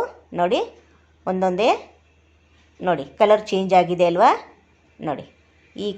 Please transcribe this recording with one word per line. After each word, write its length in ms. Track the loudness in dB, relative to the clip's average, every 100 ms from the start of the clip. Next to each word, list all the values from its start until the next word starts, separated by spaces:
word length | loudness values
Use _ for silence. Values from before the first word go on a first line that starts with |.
| 0 -8 _ -4
ನೋಡಿ 220 | -2 -2 -4 -12 _ _ _ _ -8
ಒಂದೊಂದೇ. 380 | -2 -2 0 0 0 -4 _ _ _ _ _ _ _ _ -8
ನೋಡಿ 240 | -4 -4 -4 0
ಕಲರ್ 240 | 2 2 0
ಚೇಂಜ್ 220 | -4 2 2
ಆಗಿದೆ 260 | 2 2 0
ಅಲ್ವಾ? 200 | 4 2 2 -4 -20 _ _ _ -12 -8
ನೋಡಿ 180 | -8 -12 _ _ _ _ -12
ಈ 140 | -10